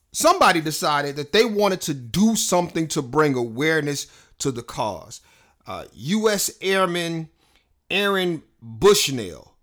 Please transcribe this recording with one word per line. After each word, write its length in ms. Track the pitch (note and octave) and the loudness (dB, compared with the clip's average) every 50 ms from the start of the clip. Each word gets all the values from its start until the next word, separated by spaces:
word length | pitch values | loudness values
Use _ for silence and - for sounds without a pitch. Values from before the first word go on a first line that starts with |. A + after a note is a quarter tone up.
| _ _ - | _ _ -6
somebody 480 | - - D#4 F#4 F#4+ D#4 G#3 F3+ E3 | 0 4 4 4 6 6 4 4 4
decided 560 | D3+ D#3 D3 - - E3 D3 C#3+ C#3+ C#3+ C#3 D3 | 0 -2 -4 -2 -2 0 0 0 -2 -2 -4 -6
that 160 | C#3 - - | -6 0 2
they 100 | G3+ A#3 | 2 4
wanted 380 | A#3+ G#3 G3+ G#3 G3 F#3+ F3 | 4 2 2 2 2 2 0
to 120 | - - D3+ | -4 -4 -6
do 440 | C#3 B2 A#2 A2 E3 G#3 A3 A3+ G#3 | -6 -6 -4 2 4 4 4 4 2
something 500 | - - F#3 F3+ F3 E3+ - E3+ E3 D#3 | 0 0 2 2 0 0 -2 -2 -2 -2
to 120 | - E3 | -2 -4
bring 340 | C#3+ A#2+ B2 D3+ D#3 D3 C#3 | -4 -2 2 2 2 4 2
awareness 720 | B2 A#2+ A#2 A2 A#2 D3 D#3 D#3+ D#3+ D3 D3 C#3+ C3+ - - _ - _ _ _ - | 0 -2 -4 -4 -2 0 0 0 0 0 -2 -4 -6 -8 -12 _ -20 _ _ _ -8
to 120 | - C#3+ | -6 -6
the 120 | B2+ A#2 A#2 | -4 -6 -8
cause. 560 | - - - B2 A2 G2 D#2+ D#2+ - A#2 - _ _ _ _ _ _ _ _ _ - | -12 -8 -6 -6 -6 -6 -8 -12 -16 -20 -20 _ _ _ _ _ _ _ _ _ -14
Uh, 180 | G2 F2+ D2+ - _ | -14 -14 -14 -16 _
U 360 | - G#2+ C#3+ G3 A3 G#3+ A3 | -14 -6 -4 -2 0 0 0
S 200 | G#3 G3 - - - - | 0 0 -2 -6 -8 -6
Airman 680 | F3 F#3 F#3+ F#3+ F#3+ F3+ F3 F3 E3+ E3+ E3 E3 D#3+ D#3 _ _ _ _ _ _ _ _ _ _ _ - | -4 -2 0 0 0 0 -2 -2 -4 -4 -6 -6 -8 -10 _ _ _ _ _ _ _ _ _ _ _ -6
Aaron 520 | - F#3+ G3+ G3+ G3 F#3+ F#3 F3+ E3+ D#3 - _ _ _ | -4 -2 0 0 0 0 0 -2 -2 -4 -8 _ _ _
Bushnell 920 | - A#2 A2+ A2 C3 G3 G#3 G3+ - - C#3 B2 A2 F2+ E2 B1 - _ _ _ | -20 -16 -6 2 4 6 6 6 4 -2 -2 -4 -6 -8 -10 -14 -20 _ _ _